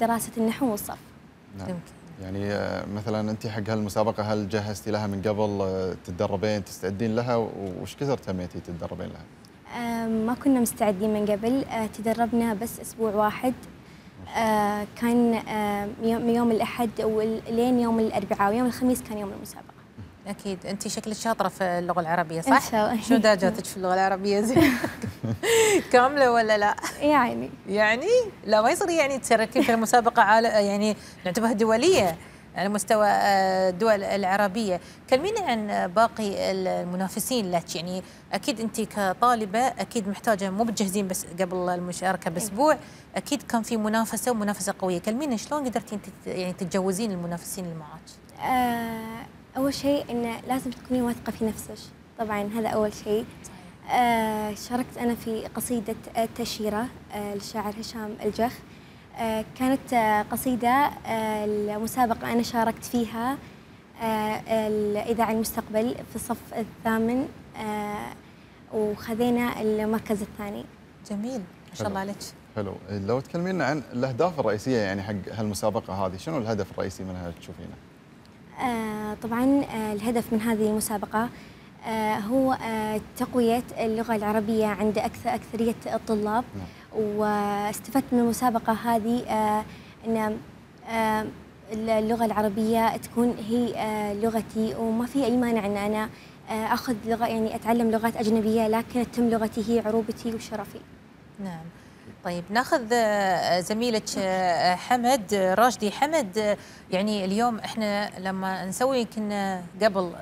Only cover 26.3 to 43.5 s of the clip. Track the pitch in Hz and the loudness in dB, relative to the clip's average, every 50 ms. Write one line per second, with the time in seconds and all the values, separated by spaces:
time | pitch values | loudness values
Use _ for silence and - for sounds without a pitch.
26.3 | 233 233 220 214 214 208 202 208 - - - - - - - 294 302 277 247 233 | 6 4 4 4 4 4 4 2 2 0 -4 -8 -4 0 2 4 6 6 4 4
27.3 | 233 233 247 262 - - - - 190 208 214 214 220 240 302 403 480 508 480 403 | 0 -2 -6 -8 -10 -12 -8 -2 0 2 4 4 2 2 2 4 4 4 4 2
28.3 | - - - 196 214 214 214 247 330 349 403 359 339 330 285 269 277 262 - - | -4 -8 0 4 4 6 6 4 4 2 0 0 2 2 2 2 0 -2 2 2
29.3 | 233 220 220 220 - 349 294 - 226 226 220 214 - 247 220 233 - - 214 196 | 4 4 4 2 2 2 4 4 4 2 4 6 6 6 6 6 6 6 8 8
30.3 | 214 226 226 226 220 214 202 202 202 208 208 214 208 - - - - - - 185 | 8 6 6 6 4 4 4 4 2 2 2 2 0 -2 -6 -14 -18 -6 -4 -2
31.3 | 175 226 214 233 247 196 226 220 220 233 262 359 381 294 208 175 165 170 - - | 0 2 2 2 2 4 4 4 4 6 6 6 6 6 4 4 0 -4 -10 -16
32.3 | - - - - - - 175 202 208 208 - - 226 214 208 202 202 196 202 202 | -20 -20 -20 -12 -6 -4 -2 -2 0 -2 2 4 4 6 6 6 6 6 6 6
33.3 | 196 190 190 190 190 190 190 185 180 175 226 226 214 196 196 190 196 202 196 180 | 6 6 4 4 4 4 4 2 2 2 4 4 4 4 2 0 0 0 2 2
34.3 | 190 208 208 202 180 226 226 196 180 165 - - - - - - 262 262 311 403 | 2 2 2 2 2 0 0 0 -2 -2 -4 -10 -18 -20 2 2 4 4 4 2
35.3 | 440 440 381 311 240 220 214 202 202 196 190 190 175 208 226 226 - - 220 202 | 0 0 0 0 0 -2 -2 -2 -2 -2 -2 2 4 4 4 4 2 -2 -4 -2
36.3 | 190 180 185 185 190 190 185 185 180 180 175 175 180 180 190 185 - 220 202 - | -2 0 0 0 0 0 0 0 -2 -2 -2 -4 -2 -2 -2 -2 -2 -4 -2 0
37.3 | 262 240 208 180 175 170 170 - - 170 160 180 180 185 180 - - - - - | 0 0 0 0 0 -2 -2 -4 -6 -6 -6 -6 -6 -6 -8 -10 -16 -20 -8 -4
38.3 | - 196 - - 262 214 226 220 - - 214 - - 208 202 190 180 - 233 247 | -4 -2 0 -2 -2 -2 -4 -4 -2 -4 -4 -4 -2 0 0 0 2 4 4 4
39.3 | 247 226 214 196 185 226 254 269 - - 196 - - 233 190 196 202 - - 240 | 4 2 0 0 0 2 2 2 0 -2 -6 -4 -4 -4 -4 -2 -4 -2 0 0
40.3 | 220 185 196 190 185 202 233 226 208 - 220 190 180 214 196 185 185 - - - | 0 2 0 -2 0 0 0 0 0 0 -2 0 0 -2 -2 -2 -2 -4 -6 -8
41.3 | 170 170 190 180 180 185 180 180 180 180 180 180 175 - 180 185 190 175 - 190 | -4 -4 -2 -2 -2 -2 -2 0 -2 -2 -4 -6 -6 -2 0 0 0 0 -2 -4
42.3 | 165 175 190 208 190 214 277 311 302 - - - - - - - - 190 - - | -4 -4 -4 -4 0 2 4 4 4 2 0 -8 -20 -20 -20 -8 -8 -8 -4 -4
43.3 | 285 262 - - | -4 -4 -2 -2